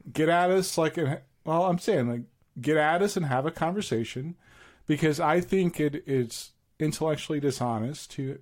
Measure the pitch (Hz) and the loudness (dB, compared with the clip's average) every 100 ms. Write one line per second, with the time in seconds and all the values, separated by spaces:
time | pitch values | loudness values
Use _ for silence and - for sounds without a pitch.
0 | - 135 160 170 180 190 185 - 160 165 | -8 0 4 4 4 2 0 0 0 0
1 | 143 151 - _ - 160 185 175 - 185 | -2 -4 -8 _ -2 0 2 0 2 2
2 | 120 120 123 _ _ - 123 156 151 170 | 2 -2 -6 _ _ -6 2 4 4 4
3 | 202 196 151 131 139 - 160 196 - 113 | 2 0 0 0 0 -2 -2 -2 -2 -2
4 | 113 127 147 175 _ - - _ - 151 | -2 -6 -10 -12 _ -20 -20 _ -2 0
5 | 156 147 156 170 175 190 180 - 151 147 | 2 2 2 2 2 2 2 0 -2 -2
6 | - 135 117 - - _ _ - 156 - | -2 -2 -2 -6 -14 _ _ -4 -4 0
7 | 156 151 - 151 143 127 123 113 117 151 | -2 -2 -2 -2 0 0 -2 -2 -4 -6
8 | - - 135 135 | -12 -8 -8 -8